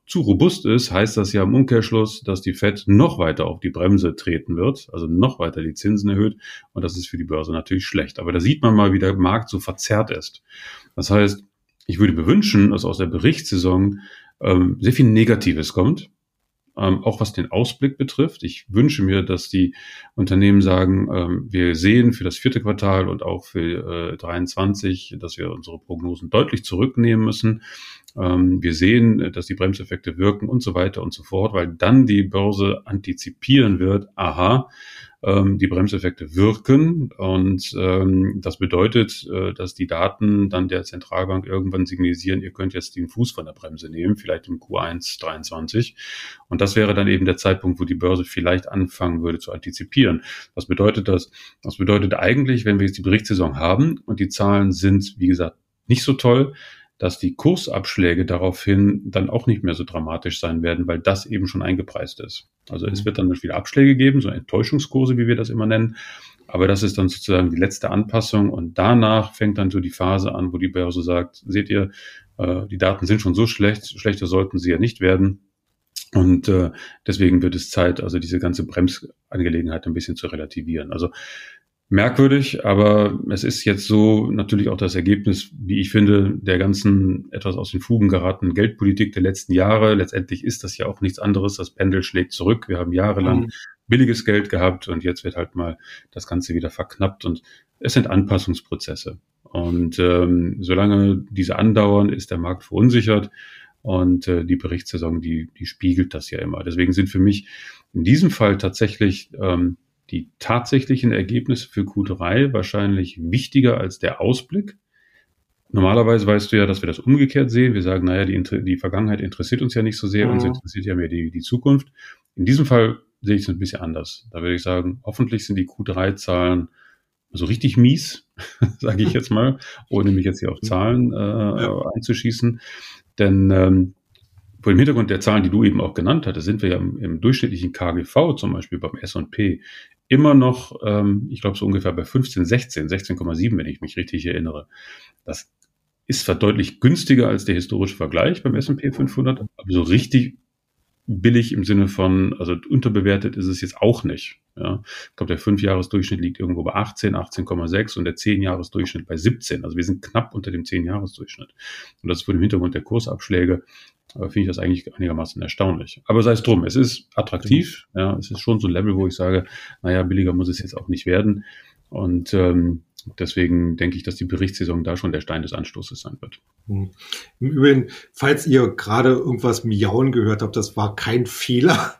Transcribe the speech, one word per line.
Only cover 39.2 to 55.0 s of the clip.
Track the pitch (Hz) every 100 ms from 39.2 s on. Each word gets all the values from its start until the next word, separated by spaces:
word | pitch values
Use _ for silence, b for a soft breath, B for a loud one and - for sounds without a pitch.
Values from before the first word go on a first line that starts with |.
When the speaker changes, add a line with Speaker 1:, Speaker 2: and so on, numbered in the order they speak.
| -
Speaker 1:
äh, | 95 92
dass | 90 92
die | - 90
Daten | 82 98 - 104 101 98
dann | 92 92
der | 90
Zentralbank | - 90 - 90 95 95 95
irgendwann | 95 92 92 90
signalisieren, | 90 90 85 92 95
ihr | 95
könnt | - 95
jetzt | 90 - 90
den | 87
Fuß | 113 120
von | - 80
der |
Bremse | - 80 78 80
nehmen, | 80 92 104
vielleicht | - 82 -
im | 82
Q | - 98
eins | 85 85 - -
dreiundzwanzig. | 80 78 78 80 80 107 120 - B B B B B
Und | 87
das | 98 110
wäre | 104
dann | 101 101
eben | 98
der | 90 90
Zeitpunkt, | 95 92 92 90
wo |
die | 87
Börse | 90 90 92
vielleicht | 87 - 87 92 -
anfangen | 98 90 - 87 82
würde | 85 82
zu | -
antizipieren. | 95 - - 92 135 107 82 - B B
Was | - -
bedeutet | - 104 110 95
das? | 92 - B B B
Das | - -
bedeutet | 95 104 98
eigentlich, | - 95 131 131 123 107
wenn | 101
wir | 98
jetzt | 95
die |
Berichtssaison | 92 107 - 95 82 67
haben | 82 104 160 147
und | - 98
die | 95
Zahlen | - 101 101 98
sind, | 87 95 98